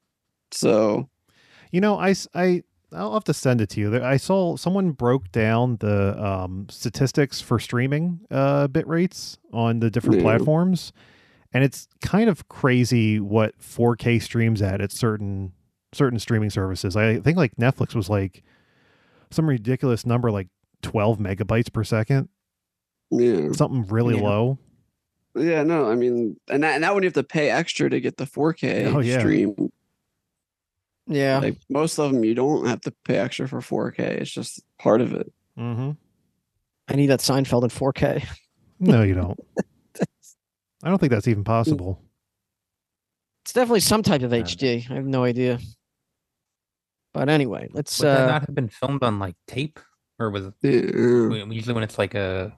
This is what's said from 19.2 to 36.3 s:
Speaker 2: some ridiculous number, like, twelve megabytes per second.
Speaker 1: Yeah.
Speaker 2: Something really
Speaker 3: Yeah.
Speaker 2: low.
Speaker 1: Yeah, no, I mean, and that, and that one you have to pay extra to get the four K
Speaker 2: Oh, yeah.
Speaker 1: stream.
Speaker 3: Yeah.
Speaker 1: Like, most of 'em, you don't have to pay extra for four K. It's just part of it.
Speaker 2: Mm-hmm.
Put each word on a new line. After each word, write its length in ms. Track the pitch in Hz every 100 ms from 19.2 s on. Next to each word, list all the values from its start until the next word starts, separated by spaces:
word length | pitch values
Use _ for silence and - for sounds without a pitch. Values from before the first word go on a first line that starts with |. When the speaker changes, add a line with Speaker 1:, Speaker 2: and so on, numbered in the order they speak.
| _
Speaker 2:
some 200 | - 160
ridiculous 560 | 127 104 127 135 113 120
number, 260 | 120 120
like, 160 | 104 90 _ _ _
twelve 380 | - 113 104 107
megabytes 520 | 98 98 98 113 117
per 100 | 113
second. 460 | 104 110 110 139 - _ _ _ _ _ _ _ _
Speaker 1:
Yeah. 400 | 120 120 95 -
Speaker 2:
Something 340 | 143 147 131 98
really 280 | 110 120 107
Speaker 3:
Yeah. 60 |
Speaker 2:
low. 360 | 104 104 120 135 - _ _ _ _ _ _ -
Speaker 1:
Yeah, 280 | 160 160
no, 280 | 147 170 120
I 40 | 120
mean, 420 | 123 120 113 - -
and 160 | 139
that, 120 | 156 139
and 80 | 165
that 80 |
one 100 | 196
you 40 | 185
have 60 | 147
to 80 |
pay 260 | 123 160 147
extra 400 | 120 170 - 139
to 100 | 131
get 160 | 127 -
the 100 | 139
four 280 | - 156
K 320 | 165 123 101 135
Speaker 2:
Oh, 140 | 139
yeah. 200 | 120 127
Speaker 1:
stream. 500 | 104 104 101 101 - - _ _ _ _ _ _ _ _ _ _ _ _ -
Speaker 3:
Yeah. 300 | 147 139 135
Speaker 1:
Like, 180 | 110 - _
most 280 | 135 165 -
of 140 | 147
'em, 120 | 131 110
you 100 | 120
don't 300 | 135 151 78
have 140 | 104
to 100 | - - -
pay 100 | 104
extra 300 | 123 - 131
for 140 | 120
four 300 | - - 123
K. 260 | - - -
It's 100 | -
just 300 | - - - _ _
part 220 | - 110
of 140 | 120
it. 180 | - - _ _ -
Speaker 2:
Mm-hmm. 340 | 120 113 131 151 _ _ _